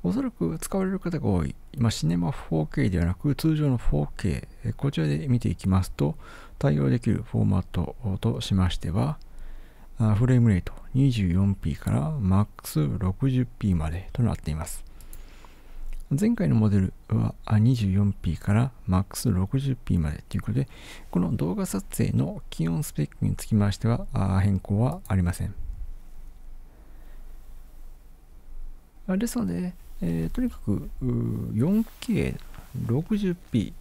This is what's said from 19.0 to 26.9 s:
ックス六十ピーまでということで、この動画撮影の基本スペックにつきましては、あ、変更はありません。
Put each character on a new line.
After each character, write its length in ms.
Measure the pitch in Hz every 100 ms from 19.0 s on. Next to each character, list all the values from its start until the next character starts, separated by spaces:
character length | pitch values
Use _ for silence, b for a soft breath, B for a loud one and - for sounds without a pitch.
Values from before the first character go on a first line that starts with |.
ッ 40 |
ク 140 | 98 -
ス 120 | 123
六 280 | 92 95 135
十 180 | 139 127
ピ 200 | - 92
ー 40 |
ま 100 | 78
で 120 | 76 -
と 80 | 95
い 20 |
う 20 |
こ 60 | -
と 60 |
で、 140 | 131 139 B B B B
こ 100 | 180
の 140 | 175 -
動 180 | 151
画 100 | 202
撮 200 | 185 196 - -
影 80 | 101
の 300 | 110 139 202 -
基 160 | - 165
本 160 | 165
ス 100 | 151
ペ 120 | -
ッ 40 | 147
ク 160 | -
に 100 | 104 95
つ 100 | -
き 80 |
ま 160 | 110 101
し 60 | -
て 100 | 113
は、 180 | 120 -
あ、 280 | 107 98 95
変 180 | 98 95
更 220 | - 101
は 200 | 123 175 -
あ 80 |
り 80 | 95
ま 100 | 87
せ 120 | 87
ん。 100 | 90 - - - - - - - - - - - - b b